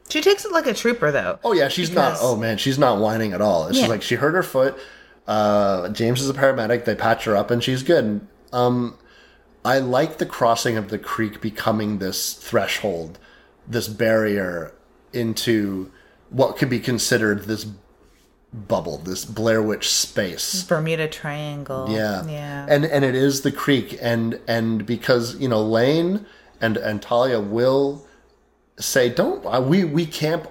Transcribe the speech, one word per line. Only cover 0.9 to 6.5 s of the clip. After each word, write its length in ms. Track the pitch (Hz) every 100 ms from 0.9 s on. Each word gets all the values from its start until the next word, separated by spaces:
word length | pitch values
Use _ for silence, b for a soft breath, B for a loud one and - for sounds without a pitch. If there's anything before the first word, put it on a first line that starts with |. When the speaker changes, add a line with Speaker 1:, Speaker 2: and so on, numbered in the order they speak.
| 240 151
Speaker 1:
though. 280 | 139 92 -
Speaker 2:
Oh, 100 | 233
yeah, 160 | 185 135
she's 200 | - 165
not, 200 | 175 131
Speaker 1:
Because 60 | -
Speaker 2:
oh, 120 | 123 110
man, 240 | 113 104
she's 180 | 135 135
not 220 | 151 101
whining 340 | 107 113 107
at 80 | 90
all. 240 | 104 85 78
It's 120 | 254
just 80 | 226
Speaker 1:
Yeah. 40 |
Speaker 2:
like, 120 | 107
she 100 | -
hurt 220 | 117 143 180
her 80 |
foot. 340 | - 131 135 - B B B B -
Uh, 640 | 107 104 104 101 95 90
James 320 | 107 117 127
is 80 | 135
a 60 | 135
paramedic. 500 | 139